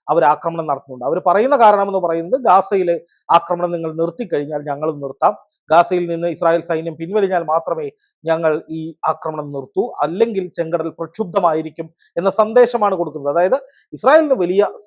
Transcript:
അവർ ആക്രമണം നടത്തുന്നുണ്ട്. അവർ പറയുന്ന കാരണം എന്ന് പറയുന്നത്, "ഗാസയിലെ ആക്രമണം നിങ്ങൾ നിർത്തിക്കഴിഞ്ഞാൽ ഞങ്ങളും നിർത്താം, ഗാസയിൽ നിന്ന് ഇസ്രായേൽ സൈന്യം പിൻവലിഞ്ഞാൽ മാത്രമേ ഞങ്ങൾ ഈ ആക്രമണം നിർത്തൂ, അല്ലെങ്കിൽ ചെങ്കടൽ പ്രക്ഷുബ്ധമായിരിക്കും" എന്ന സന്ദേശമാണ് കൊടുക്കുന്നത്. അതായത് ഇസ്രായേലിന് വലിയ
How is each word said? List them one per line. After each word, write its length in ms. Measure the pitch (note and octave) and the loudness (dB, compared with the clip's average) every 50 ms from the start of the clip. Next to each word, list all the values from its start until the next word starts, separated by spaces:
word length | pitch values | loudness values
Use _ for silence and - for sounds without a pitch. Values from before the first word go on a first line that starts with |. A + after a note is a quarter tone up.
| _ - | _ 0
അവർ 160 | D#3 E3+ D#3+ | 2 4 4
ആക്രമണം 420 | D3 D3+ D3+ - E3+ E3 E3 D#3+ | 4 4 2 0 -6 -6 -6 -4
നടത്തുന്നുണ്ട്. 380 | D#3 C#3 C3 - - C3 B2+ B2 | -4 -4 -6 -6 -12 -14 -8 -4
അവർ 180 | C#3 D#3+ F3+ - | -4 -2 0 2
പറയുന്ന 300 | F#3 F3 G3+ A#3 C4+ C#4+ | 2 2 4 4 2 4
കാരണം 300 | A#3+ A#3 G#3 G#3 G3 G3 | 6 6 6 6 6 2
എന്ന് 120 | G3 F#3+ F#3+ | 0 -2 -2
പറയുന്നത്, 420 | F3 E3 E3 E3 E3 F3 A#3 C#4 | -2 -2 -2 -2 -4 -2 -4 0
"ഗാസയിലെ 600 | B3 A3 F3+ G3 F#3+ - G#3 F#3+ F3+ E3+ E3+ D#3+ - _ _ _ _ - | 2 4 4 4 4 2 0 0 0 0 -2 -2 -4 _ _ _ _ 2
ആക്രമണം 400 | D#3+ E3+ - - F3+ F3 F3 F3 | 2 2 2 2 -4 -2 -2 -2
നിങ്ങൾ 220 | F3 E3 E3 D#3+ D#3 | -2 -4 -6 -6 -4
നിർത്തിക്കഴിഞ്ഞാൽ 720 | D#3+ E3 E3+ E3+ - A#3+ E3 E3 D3 D3 D3 D3+ D3+ C#3+ | -2 -4 -4 -4 -6 -8 -4 -4 -4 -4 -4 -6 -6 -6
ഞങ്ങളും 380 | D3 C#3 C#3+ D#3 D#3+ D3+ D3 | -6 -6 -4 -4 -6 -4 -4
നിർത്താം, 340 | C#3 C3+ - - D3+ F#3+ G#3 - - _ _ _ _ - | -6 -10 -4 0 0 0 0 0 -10 _ _ _ _ 2
ഗാസയിൽ 380 | D#3 E3+ E3+ E3+ F#3 F3+ F3 E3+ | 4 4 4 4 2 -2 -2 -2
നിന്ന് 200 | E3+ E3 E3+ F3 | -4 -4 -4 -4
ഇസ്രായേൽ 320 | D#3 E3 F3+ E3 E3+ E3+ | -4 0 0 2 2 2
സൈന്യം 360 | E3 - E3 D#3+ E3 E3 D#3 | 0 -2 -4 -4 -4 -6 -8
പിൻവലിഞ്ഞാൽ 480 | D#3+ E3 E3+ G3+ G#3+ G3 F#3 F#3 E3+ E3 | -10 -8 -4 -2 0 0 0 0 -2 -2
മാത്രമേ 460 | D#3 D#3 E3 E3 F3 E3+ D#3+ D3+ C#3 - _ _ _ _ _ - | 0 -2 -2 -2 -4 -6 -6 -6 -10 -10 _ _ _ _ _ -4
ഞങ്ങൾ 380 | D#3+ E3 E3 E3+ D#3 D3+ E3 - - | -2 -2 0 0 0 0 -2 -4 -8
ഈ 240 | D#3+ D#3+ D#3+ D#3+ D#3+ _ - - | -10 -8 -8 -10 -10 _ -4 -4
ആക്രമണം 440 | D#3+ - - D#3+ D#3 D3+ D3 C#3+ C#3+ | -4 -4 -4 -8 -8 -8 -8 -8 -8
നിർത്തൂ, 400 | C#3 C3+ - - F#3 A3 A#3 - - C#3+ | -10 -10 -8 -4 -4 -4 -4 -2 -4 -4
അല്ലെങ്കിൽ 460 | D#3 E3+ G3 A3+ A#3 G#3+ F#3+ F3+ E3+ | -2 2 2 0 0 0 -4 -6 -6
ചെങ്കടൽ 400 | - - E3 D#3+ E3 D#3+ D#3+ E3 | -6 -6 -6 -6 -6 -8 -10 -10
പ്രക്ഷുബ്ധമായിരിക്കും" 1000 | D#3+ - E3 D#3+ - - G#3+ F3 D#3+ G3 F#3 E3+ D#3 D#3+ D#3 D#3 D#3 - D#3+ E3 _ _ _ _ - | -8 -10 -12 -10 -8 -8 -8 -4 -2 0 2 2 0 0 -4 -6 -8 -12 -14 -14 _ _ _ _ -6
എന്ന 140 | E3+ F3+ G3 | -2 -2 -2
സന്ദേശമാണ് 640 | F#3+ - G#3+ G#3+ A3+ B3 B3 A#3+ B3 A3+ G#3+ G3+ F#3+ | 0 0 0 2 4 4 4 4 4 0 0 0 0
കൊടുക്കുന്നത്. 380 | E3+ F3 D#3+ - D3+ C#3 C#3+ D3 | 0 -4 -4 -6 -8 -4 -2 0
അതായത് 220 | E3+ F3+ F#3+ A#3+ C#4+ - - _ _ _ _ - | 2 2 2 2 0 -4 -6 _ _ _ _ -10
ഇസ്രായേലിന് 420 | D3 - B3 D4 D#4+ D#4 D4 C4+ | -2 2 4 6 6 4 4 0
വലിയ 320 | G#3 F3 F3 F#3 G3 G3+ - - - - | 0 0 0 2 2 2 2 0 -8 -6